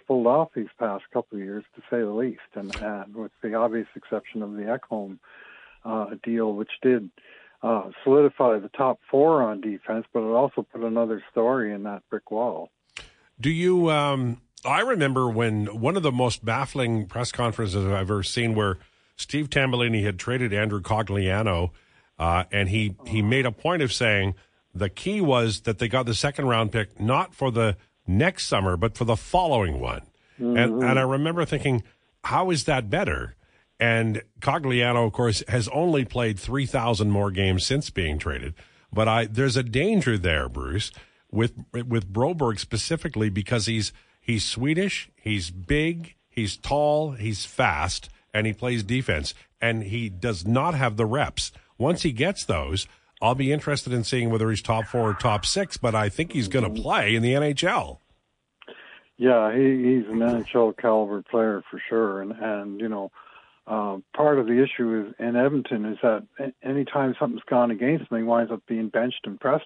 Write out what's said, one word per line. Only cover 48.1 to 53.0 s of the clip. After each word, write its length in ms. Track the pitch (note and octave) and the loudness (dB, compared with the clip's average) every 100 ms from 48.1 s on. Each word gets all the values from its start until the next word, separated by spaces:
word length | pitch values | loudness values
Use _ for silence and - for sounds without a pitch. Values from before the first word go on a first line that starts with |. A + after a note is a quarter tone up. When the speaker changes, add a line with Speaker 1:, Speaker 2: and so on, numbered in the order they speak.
| - _ | -20 _
Speaker 2:
and 140 | G#2+ A2 | -2 -2
he 60 | |
plays 280 | G#2 B2 A#2+ | -2 -2 -2
defense. 520 | G2+ B2+ C3 D#2+ D2+ - - - | -2 -2 0 -2 -2 -10 -18 -4
And 220 | A#2 A2+ | -2 -2
he 240 | G2+ A#2 A2+ | -4 -4 -6
does 380 | F#2 A#2+ F#2+ F2 | -6 -4 -4 0
not 280 | A#2+ E3 | 2 2
have 220 | D3+ B2+ G#2+ | 0 -2 0
the 80 | A2 | 0
reps. 460 | C3 C3+ - - - _ - | 0 -2 -4 -8 -10 _ -4
Once 240 | C3 E3+ | 0 0
he 100 | E3+ | 0
gets 320 | A#2 D#3+ G3+ | 0 -2 -2
those, 420 | - F2 C2+ F#2+ - _ | -2 -2 -2 -4 -6 _